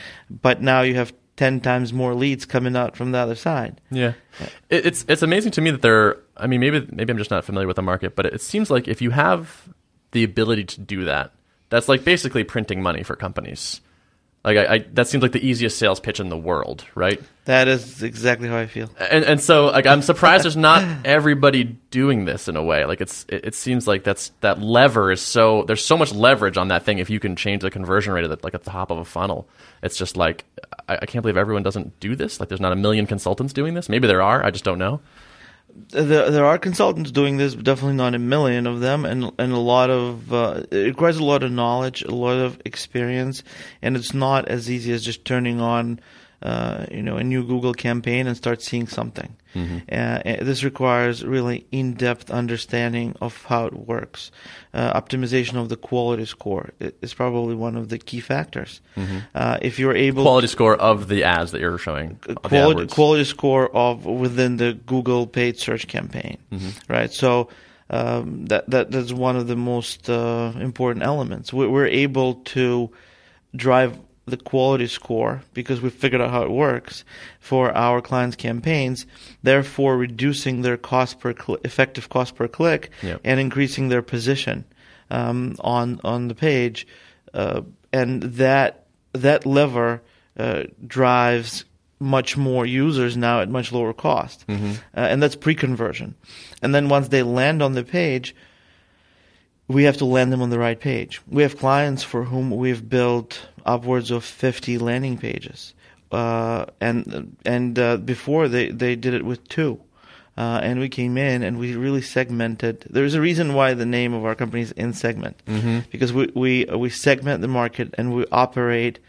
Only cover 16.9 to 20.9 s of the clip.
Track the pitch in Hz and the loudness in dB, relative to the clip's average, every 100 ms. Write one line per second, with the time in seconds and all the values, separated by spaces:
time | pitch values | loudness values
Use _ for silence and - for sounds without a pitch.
16.9 | - 92 101 - _ - 131 131 127 113 | -2 0 0 -6 _ 2 4 4 2 -2
17.9 | - 113 113 120 117 120 117 110 113 110 | -10 -10 -2 0 0 -2 -4 -4 -8 -10
18.9 | - 90 156 151 147 - 156 143 139 135 | -6 0 2 4 2 6 6 8 6 6
19.9 | 143 143 165 170 185 175 156 156 170 180 | 6 6 6 8 8 4 4 8 8 6